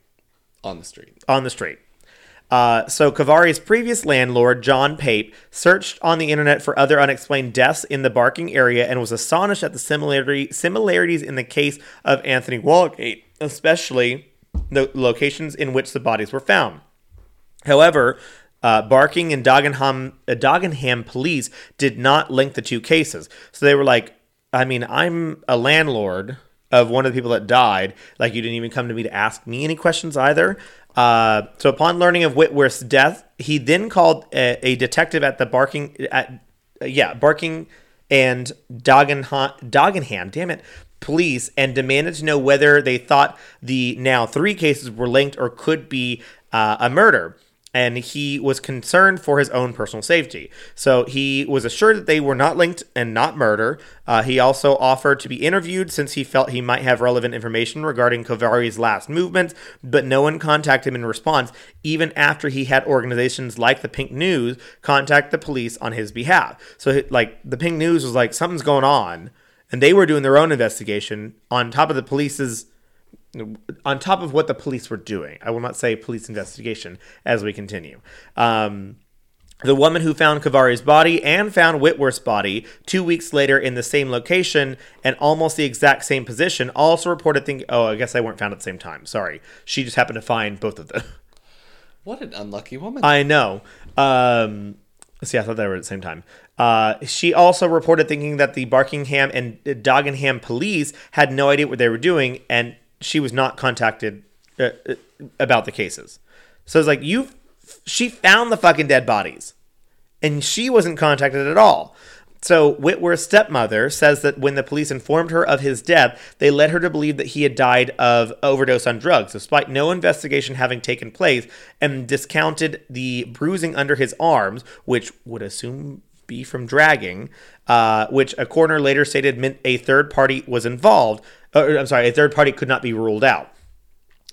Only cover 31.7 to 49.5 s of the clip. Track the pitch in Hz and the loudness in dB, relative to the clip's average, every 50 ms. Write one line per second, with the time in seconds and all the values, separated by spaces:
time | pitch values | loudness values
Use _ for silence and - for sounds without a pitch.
31.7 | 135 - 151 170 175 175 175 175 175 175 170 151 123 147 165 - 143 143 139 127 | 0 2 0 0 0 2 2 2 2 2 0 0 2 2 2 2 4 2 2 2
32.7 | - - 131 113 139 135 135 156 - - _ _ _ - 120 147 151 147 120 131 | 0 -4 -4 0 4 4 4 4 2 -4 _ _ _ -12 -6 -4 -4 -2 2 2
33.7 | 160 185 214 226 - 190 170 165 160 160 - _ - 135 131 123 120 - - 131 | 0 0 0 0 2 4 4 4 4 2 -4 _ -2 0 0 0 0 0 -2 -2
34.7 | 127 123 127 123 - 160 165 165 - 156 143 139 135 - 127 107 123 127 139 135 | 0 0 -2 -2 0 0 0 0 0 -2 -2 -2 0 -2 -4 -2 0 0 0 0
35.7 | - 147 143 143 _ - 131 - - 131 - - 127 - _ _ _ _ _ _ | -2 -10 -10 -10 _ -12 -10 -4 -4 -4 -4 -4 -14 -20 _ _ _ _ _ _
36.7 | _ _ 139 135 131 143 113 82 - 117 139 151 160 156 170 160 160 165 165 - | _ _ -10 -4 0 0 0 0 0 0 2 2 2 0 -4 -8 -8 -10 -12 -16
37.7 | - _ _ _ _ _ _ _ 143 135 131 127 127 127 127 123 - - _ _ | -20 _ _ _ _ _ _ _ 2 4 4 4 0 -2 -6 -10 -12 -16 _ _
38.7 | 123 117 - 139 131 139 147 143 143 139 131 - 143 139 135 135 - - 135 120 | -20 -4 2 4 6 6 6 4 0 -6 -6 -6 -4 -4 -4 -4 -6 -12 -14 0
39.7 | 107 139 151 196 190 180 135 117 107 92 90 98 - 147 180 175 156 - - - | 2 4 4 4 2 -2 -6 -6 -8 -10 -10 -10 -8 -8 -8 -8 -8 -10 -12 -20
40.7 | - - - _ _ _ - - 151 165 180 160 127 120 - - - 143 135 135 | -20 -20 -20 _ _ _ -8 -2 0 0 0 0 -2 -4 -6 -6 -2 -2 -2 0
41.7 | 123 139 127 131 135 139 156 175 165 147 156 156 147 143 127 139 143 139 151 147 | 0 -2 0 0 0 0 0 -2 -6 -4 -2 0 0 2 4 4 4 6 6 6
42.7 | 147 143 139 131 127 120 - - 147 139 139 135 - - - - _ _ - 123 | 6 6 4 0 -2 -4 0 2 4 4 4 2 -2 -12 -20 -20 _ _ -8 -6
43.7 | 131 131 123 123 120 127 127 131 127 123 117 110 - 143 170 208 202 170 165 151 | -4 -2 -2 -4 -4 -2 0 2 2 2 0 0 -2 -2 -2 -2 -2 0 0 0
44.7 | 139 147 135 123 107 113 123 123 120 135 143 143 139 - 131 123 - - - 160 | 0 -2 -6 -14 -8 -6 -4 0 2 2 0 0 -4 -6 -8 -8 -8 -6 -2 -2
45.7 | 160 156 156 - 135 131 127 123 120 - - - - _ _ _ - 113 107 107 | -2 -2 -6 -8 -8 -6 -6 -6 -8 -10 -14 -20 -20 _ _ _ 0 0 0 0
46.7 | 107 - 117 123 131 175 214 220 147 107 85 82 - _ _ _ _ _ _ - | 0 0 -2 0 2 4 4 4 4 2 -2 -6 -14 _ _ _ _ _ _ -6
47.7 | - 127 123 120 120 123 120 - - 147 143 143 139 139 110 135 131 - - - | -2 0 0 0 -2 -6 -10 -10 -8 -8 -6 -6 -6 -4 -2 -4 -4 -4 -6 -10
48.7 | 135 123 - - - 180 190 196 190 180 - 151 143 143 143 135 | -12 -10 -6 0 2 4 4 4 2 0 -2 0 0 0 0 0